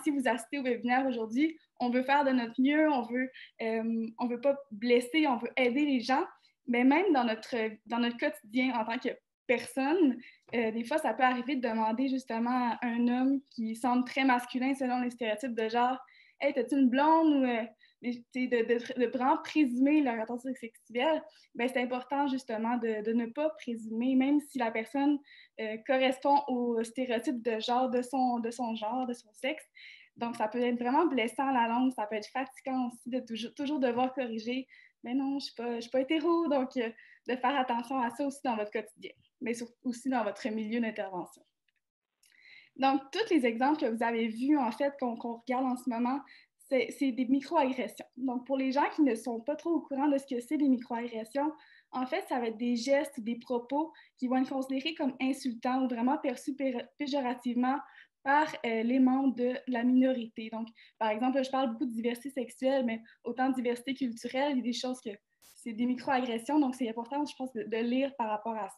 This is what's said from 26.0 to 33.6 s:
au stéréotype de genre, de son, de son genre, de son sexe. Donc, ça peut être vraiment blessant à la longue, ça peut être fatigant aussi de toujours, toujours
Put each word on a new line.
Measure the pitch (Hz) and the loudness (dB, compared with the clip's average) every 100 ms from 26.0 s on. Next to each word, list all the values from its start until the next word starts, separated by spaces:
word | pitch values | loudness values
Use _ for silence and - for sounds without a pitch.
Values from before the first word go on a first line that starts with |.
| 262 262 285 277 - | 4 2 4 4 2
au | 247 240 226 | 0 0 0
stéréotype | 226 - 247 226 311 247 | -2 -4 -2 -2 -2 -4
de | 233 220 | -2 -2
genre, | 233 240 254 | 0 0 2
de | 247 | 0
son, | 247 269 254 240 | -2 0 0 0
de | 226 | -2
son | 240 233 | -4 -6
genre, | 220 214 254 247 | -4 -4 -4 -4
de | |
son | 240 - | -6 -12
sexe. | - 262 - - - - - - - | -8 -6 -6 -10 -20 -20 -20 -20 -8
Donc, | 233 240 | -6 -2
ça | 214 | -2
peut | 240 | 0
être | 247 240 | 0 0
vraiment | 240 285 | 2 4
blessant | 330 254 226 - 269 | 4 2 0 0 0
à | |
la | 254 233 | 2 2
longue, | 240 262 | 2 2
ça | 254 208 | 0 -4
peut | 214 | -4
être | - | -6
fatigant | 254 262 - 269 262 240 | -6 -8 -8 -6 -4 -4
aussi | 240 247 | -6 -6
de | 247 | -6
toujours, | 247 220 226 | -6 -8 -8
toujours | - | -6